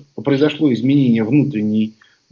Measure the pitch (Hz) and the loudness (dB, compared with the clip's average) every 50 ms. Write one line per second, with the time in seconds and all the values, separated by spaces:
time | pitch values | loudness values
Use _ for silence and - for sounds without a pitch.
0 | - _ _ - 110 139 139 131 151 151 147 - 156 143 120 110 120 135 139 143 | -20 _ _ -8 -4 -2 0 0 0 0 0 0 0 0 0 0 0 0 2 2
1 | 135 120 113 113 110 107 139 147 127 - - 107 107 107 107 107 107 110 - _ | 2 2 2 0 0 0 2 2 0 0 -2 -4 -4 -2 0 -2 -2 -4 -6 _
2 | _ _ _ _ _ - | _ _ _ _ _ -16